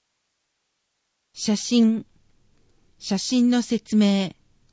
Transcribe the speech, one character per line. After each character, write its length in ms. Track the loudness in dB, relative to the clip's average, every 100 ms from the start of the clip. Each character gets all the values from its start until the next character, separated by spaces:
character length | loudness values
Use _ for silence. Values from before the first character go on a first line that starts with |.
| _ _ _ _ _ _ _ _ _ _ _ _ _
写 220 | -10 -4 -4
真、 500 | 0 2 2 0 -8 _ _ _ _ _ _ _ _ _
写 200 | -6 -6
真 320 | -2 0 2
の 120 | 0
説 360 | -2 -4 -2 2
明。 380 | 2 2 -4 -10 _ _ _